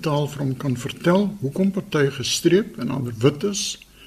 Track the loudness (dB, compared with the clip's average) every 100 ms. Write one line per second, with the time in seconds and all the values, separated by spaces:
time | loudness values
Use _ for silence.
0 | -2 0 -2 -2 -4 -2 -2 -2 -4 -2
1 | 2 4 2 -2 -4 0 0 0 -2 2
2 | 2 0 -4 0 4 4 2 -4 -4 -2
3 | -4 2 2 2 -4 -4 -6 -8 -14 -20